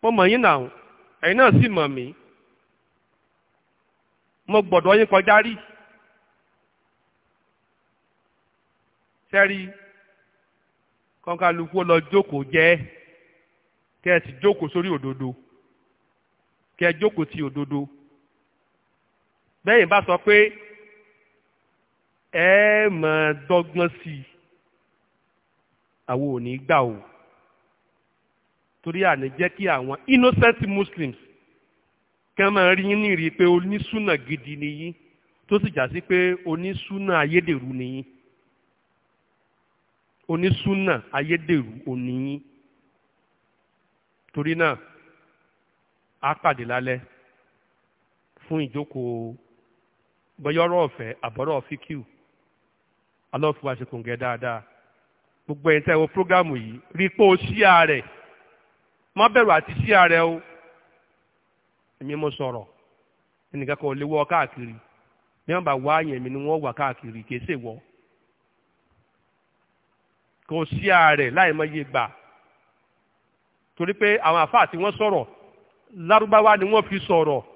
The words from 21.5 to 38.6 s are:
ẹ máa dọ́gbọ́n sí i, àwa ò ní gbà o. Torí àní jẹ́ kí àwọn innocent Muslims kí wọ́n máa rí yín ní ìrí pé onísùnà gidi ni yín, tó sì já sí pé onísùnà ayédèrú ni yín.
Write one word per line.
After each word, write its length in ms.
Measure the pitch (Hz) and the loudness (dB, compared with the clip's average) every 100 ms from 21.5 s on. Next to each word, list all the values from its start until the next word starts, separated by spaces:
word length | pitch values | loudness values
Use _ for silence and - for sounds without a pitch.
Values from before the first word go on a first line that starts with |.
| _ _ _ _ _ _ _ _ | _ _ _ _ _ _ _ _
ẹ 560 | 170 175 196 208 214 214 | 0 4 6 4 4 2
máa 440 | 175 156 156 156 147 | 0 -2 0 0 -2
dọ́gbọ́n 480 | 139 180 170 156 175 | 0 0 0 -2 -4
sí 200 | - 165 | -4 -16
i, 120 | 147 135 _ _ _ _ _ _ _ _ _ _ _ _ _ _ _ _ _ - | -16 -18 _ _ _ _ _ _ _ _ _ _ _ _ _ _ _ _ _ -8
àwa 180 | 127 143 | -4 -4
ò 140 | 127 | -6
ní 120 | 120 131 | -8 -10
gbà 220 | 135 156 | 0 2
o. 160 | 123 104 - _ _ _ _ _ _ _ _ _ _ _ _ _ _ _ _ _ - | 2 -6 -18 _ _ _ _ _ _ _ _ _ _ _ _ _ _ _ _ _ -12
Torí 140 | 170 | -2
àní 260 | 190 143 135 | 0 0 -4
jẹ́ 200 | 135 180 | -4 -6
kí 140 | - 196 | -4 -4
àwọn 320 | 143 131 139 | -2 -4 -10
innocent 560 | - 262 247 247 240 233 226 | 2 4 4 4 2 2 -4
Muslims 520 | 196 196 - 147 113 _ _ _ _ _ _ _ _ _ _ _ - | -4 -4 -6 -10 -10 _ _ _ _ _ _ _ _ _ _ _ -2
kí 40 | |
wọ́n 100 | 196 | 0
máa 220 | 208 180 185 | 2 2 2
rí 80 | |
yín 160 | 196 208 | 0 -2
ní 60 | 208 | 0
ìrí 180 | 180 160 | -2 -4
pé 140 | - 180 | 0 2
onísùnà 680 | 175 180 208 - 220 208 151 | 2 0 -6 -6 -6 -4 -4
gidi 380 | 123 151 127 147 | -4 -10 -10 -12
ni 120 | 147 | -10
yín, 260 | 147 165 170 _ _ _ _ _ | -10 -14 -16 _ _ _ _ _
tó 40 | 202 | -2
sì 120 | 208 | -2
já 160 | 143 127 | -2 -4
sí 120 | 143 | -6
pé 160 | - 180 180 180 | -2 0 0 -2
onísùnà 720 | 175 160 185 180 - 196 196 175 | -6 -6 -6 -10 -12 -8 -2 0
ayédèrú 540 | 151 170 170 143 127 | 2 0 0 -4 -6
ni 160 | 131 127 | -10 -10
yín. 200 | 131 131 _ _ _ _ _ | -10 -14 _ _ _ _ _